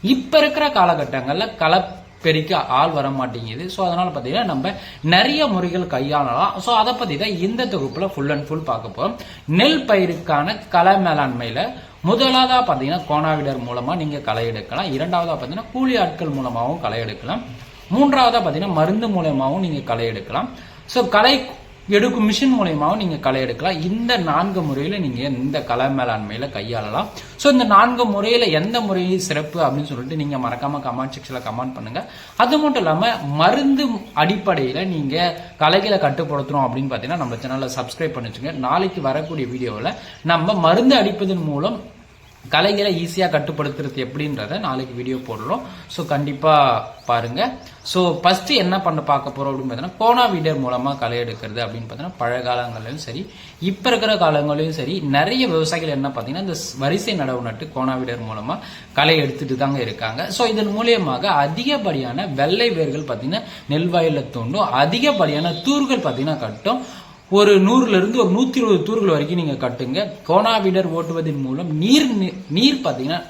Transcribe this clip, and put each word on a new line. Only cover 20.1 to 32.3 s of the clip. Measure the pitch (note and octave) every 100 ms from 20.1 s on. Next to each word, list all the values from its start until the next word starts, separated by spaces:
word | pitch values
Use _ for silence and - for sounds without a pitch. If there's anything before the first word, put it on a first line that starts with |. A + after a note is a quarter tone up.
எடுக்கலாம். | G#2+ - C3 B3+ - - - -
So | B3 A3 G#3
களை | A#3+ C#4 - - - - - G#3
எடுக்கும் | B3 A#3+ G#3+
மிஷின் | G3+ C4+ A#3+
மூலயமாவும் | F3+ D3+ D3 G#3+
நீங்க | F#3 D3+
களை | C3+ C3
எடுக்கலாம். | B2+ A#2 E3 E3 F3
இந்த | A3 A#3+ A#3 E3
நான்கு | D3 G3 F#3 D#3
முறையில | C3+ D#3 G3+
நீங்க | D3+ A#2+ C#3 B2+
இந்த | C3+ D3 -
களை | B2 C3+ C3+
மேலாண்மையில | A#2+ A2 G#2 A2+ C#3 G#2
கையாளலாம். | G#2+ A#2 G#2+ A#2+ G#3 - - -
So | C#4+
இந்த | B3+ A3
நான்கு | G3+ A#3+ B3 A#3
முறையில | G3+ G#3+ A#3+ A3 D3+
எந்த | F#3+ A#3+ G#3
முறை | F#3 F3+ F#3 -
சிறப்பு | D3+ D3+ E3+ C#3+
அப்படின்னு | C#3 D3
சொல்லிட்டு | B2 C3 D#3
நீங்க | D3 C3+ A#2+
மறக்காம | B2 C#3 D3 C3
கமெண்ட் | B2 C3+ C3+
செக்ஷன்ல | - B2+ A2+
கமெண்ட் | A2+ C3 B2+
பண்ணுங்க. | A2 D#3+ - - -